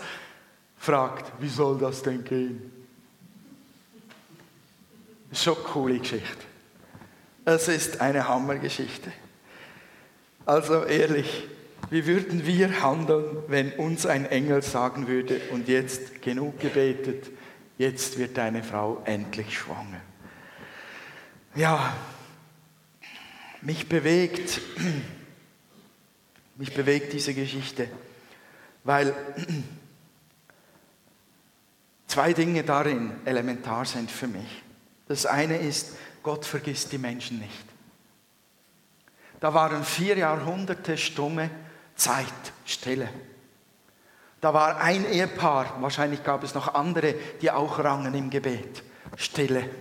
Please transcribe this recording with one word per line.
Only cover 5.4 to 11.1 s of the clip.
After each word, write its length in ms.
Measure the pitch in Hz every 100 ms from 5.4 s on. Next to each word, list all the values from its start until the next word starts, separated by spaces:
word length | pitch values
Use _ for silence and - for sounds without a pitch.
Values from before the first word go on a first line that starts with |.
| 165
eine 100 | 156
coole 320 | - 147 127 123
Geschichte. 480 | - 110 - - - - - - - - - - - _
Es 220 | 165 165 175
ist 320 | 156 - -
eine 280 | 139 139 127
Hammergeschichte. 840 | 127 139 139 139 - 127 - 180 - - - - - - - - - - _ _ _
Also 380 | 147 151 143 160
ehrlich, 640 | - 156 156